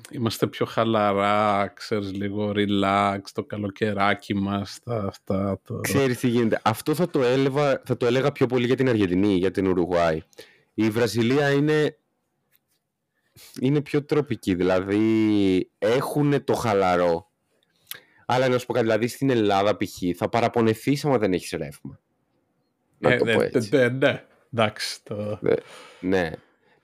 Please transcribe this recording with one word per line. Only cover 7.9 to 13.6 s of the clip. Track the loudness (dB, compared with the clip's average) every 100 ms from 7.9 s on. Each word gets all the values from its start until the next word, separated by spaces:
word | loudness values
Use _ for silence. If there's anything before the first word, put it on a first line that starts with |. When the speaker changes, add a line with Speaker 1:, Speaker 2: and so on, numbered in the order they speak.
| -2
Speaker 2:
το | 0
έλεγα | 2 0
πιο | 0 0
πολύ | 2 2
για | 2
την | 2
Αργεντινή, | 2 2 2 2
για | 2 0
την | 0 0
Ουρουγουάη. | 0 2 2 2 0 -6 -18 -20 _ _
Η | -2 -2
Βραζιλία | 0 0 0 2 2 2
είναι, | 2 2 2 0 -4 _ _ _ _ _ _ _ _ _ _ _ _ _ -20 -20 -4